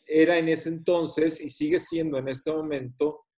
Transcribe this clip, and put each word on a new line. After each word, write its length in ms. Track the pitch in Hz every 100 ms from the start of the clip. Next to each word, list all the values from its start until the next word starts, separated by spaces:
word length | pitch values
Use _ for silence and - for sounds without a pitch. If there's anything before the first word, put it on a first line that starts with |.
| -
era 320 | 156 160 175
en 120 | 160
ese 200 | 156 165
entonces, 720 | 165 165 175 160 - 160 156
y 80 | 151
sigue 300 | - 151 170
siendo 380 | - 165 160 135
en 100 | 135
este 240 | 131 156
momento 720 | 156 156 143 123 - 147 151 _